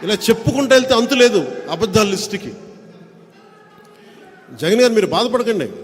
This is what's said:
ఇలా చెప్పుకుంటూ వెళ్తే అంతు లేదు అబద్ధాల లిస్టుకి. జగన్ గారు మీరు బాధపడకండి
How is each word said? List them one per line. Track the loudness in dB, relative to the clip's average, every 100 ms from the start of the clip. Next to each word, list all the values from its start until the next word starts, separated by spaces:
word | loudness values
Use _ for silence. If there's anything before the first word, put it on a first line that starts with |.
ఇలా | -2 -4 0
చెప్పుకుంటూ | 0 0 -2 4 4
వెళ్తే | 4
అంతు | 0 2 4
లేదు | 4 4 -2 -10 -10
అబద్ధాల | -6 0 0 0 -2
లిస్టుకి. | -6 -10 -12 -16 -20 -20 -20 -20 -20 -20 -20 _ -20 -20 -20 -20 -20 -20 -20 -20 -20 -20 -20 -8
జగన్ | -2 2
గారు | 4
మీరు | 4 0 0
బాధపడకండి | -2 -2 -2 -4 -4 -10